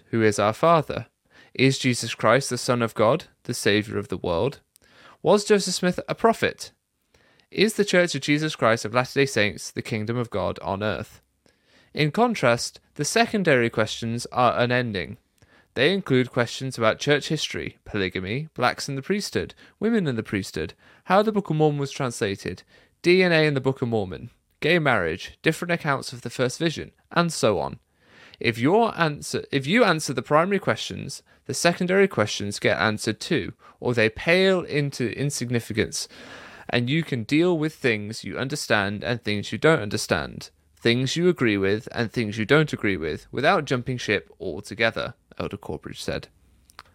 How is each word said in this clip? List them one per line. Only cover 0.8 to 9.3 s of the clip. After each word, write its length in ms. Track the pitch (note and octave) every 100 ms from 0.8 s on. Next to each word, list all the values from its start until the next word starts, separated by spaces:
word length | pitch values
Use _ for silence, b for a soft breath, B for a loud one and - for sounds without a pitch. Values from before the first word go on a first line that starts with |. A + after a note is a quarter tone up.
| C#3+ - A#2 _ _ b b
Is 240 | - C3 C3
Jesus 380 | C3 A#2+ A2+ -
Christ 340 | A2+ A#2+ -
the 80 | B2
Son 240 | - A#2+
of 140 | A2+ -
God, 300 | A2 D3+ - _
the 100 | -
Savior 460 | B2 A2+ G#2 G#2 G#2
of 80 | G#2
the 100 | F#2
world? 420 | F2 E2+ A#2+ - _ _ b b b b
Was 240 | D3+ G3+ G3+
Joseph 300 | G#3 F#3 F3+
Smith 240 | F3+ F3 -
a 60 | D#3
prophet? 560 | A3+ A3+ F#2+ - - _ _ _ _ b b b b
Is 260 | - G#3 -
the 100 | G3+
Church 280 | F3+ F3
of 80 | -
Jesus 340 | - D3 D#3 -
Christ 280 | A#2 A2+
of 100 | G#2+
Latter-day 340 | A#2 B2+ -
Saints 440 | C3